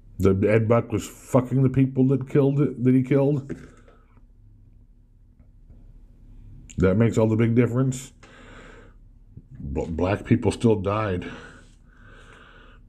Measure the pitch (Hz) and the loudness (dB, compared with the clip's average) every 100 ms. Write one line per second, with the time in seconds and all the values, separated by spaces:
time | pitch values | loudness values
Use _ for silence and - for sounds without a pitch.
0 | - - 98 95 101 113 110 117 - 104 | -20 0 2 2 2 2 2 0 0 -6
1 | - - - 131 127 131 131 135 135 131 | -8 -14 -2 0 0 0 0 2 0 2
2 | 131 135 131 147 135 139 139 - 123 131 | 0 0 0 0 2 2 -2 0 2 2
3 | 127 139 139 147 - - - - - - | 2 2 2 -2 -6 -14 -16 -20 -20 -20
4 | _ - - - - - - - - - | _ -20 -20 -20 -20 -20 -20 -20 -20 -20
5 | _ _ - - - - - - - - | _ _ -20 -20 -20 -20 -20 -20 -20 -20
6 | - - - - - - - - 92 98 | -20 -20 -20 -20 -20 -20 -12 0 2 4
7 | 113 107 110 113 117 113 123 120 135 127 | 2 2 2 2 2 2 0 0 -2 -4
8 | - - - - - - - - - - | -10 -20 -20 -20 -20 -20 -20 -20 -20 -20
9 | - - - - - - 69 69 80 80 | -20 -20 -20 -20 -20 -16 -8 -6 -6 -2
10 | 90 101 - 113 101 - 117 104 95 107 | -2 -2 2 2 2 0 2 2 0 -2
11 | 107 90 87 - - - - - - - | -2 -4 -8 -14 -18 -20 -20 -20 -20 -20
12 | - - - - - - - - | -20 -20 -20 -20 -20 -20 -20 -20